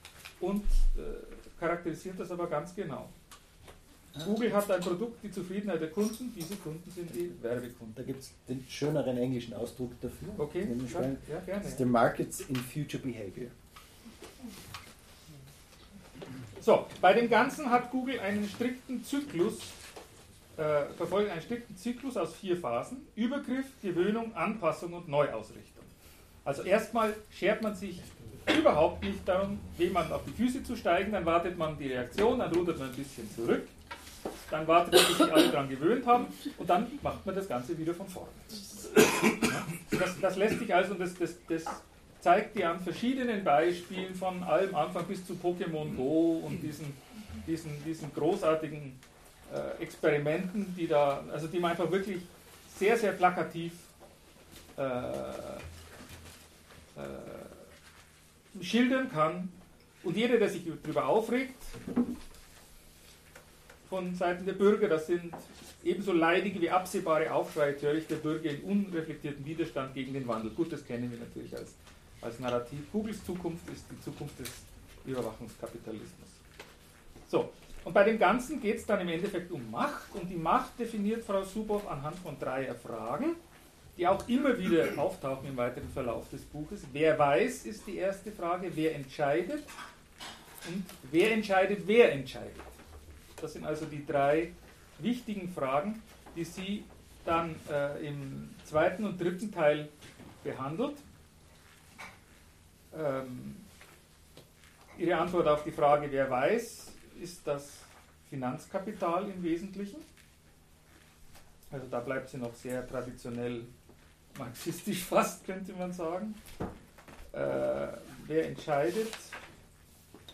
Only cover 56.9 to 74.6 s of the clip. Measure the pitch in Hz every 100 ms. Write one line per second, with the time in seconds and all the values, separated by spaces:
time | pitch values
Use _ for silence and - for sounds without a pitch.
56.9 | 73 71 67 - - - - - - -
57.9 | - - - - - - 190 - 220 247
58.9 | 262 262 156 156 175 185 - - - -
59.9 | - - 180 240 233 196 170 165 143 156
60.9 | 147 135 202 220 247 269 - - - -
61.9 | - 240 247 - - - - - - -
62.9 | - - - - - - - - - -
63.9 | 190 180 180 175 175 185 185 202 214 208
64.9 | 156 - 175 170 - - - - - 170
65.9 | 185 202 175 165 180 202 175 165 180 -
66.9 | 196 165 156 - 135 175 160 147 143 147
67.9 | 156 156 151 151 156 156 143 185 202 196
68.9 | 165 156 147 147 139 139 160 156 143 131
69.9 | 131 131 135 120 113 110 131 165 147 -
70.9 | 120 123 117 117 - 120 120 120 - -
71.9 | - - - 113 117 127 123 123 143 147
72.9 | 208 220 202 - 180 175 165 - 127 -
73.9 | 127 - 139 143 - 123 -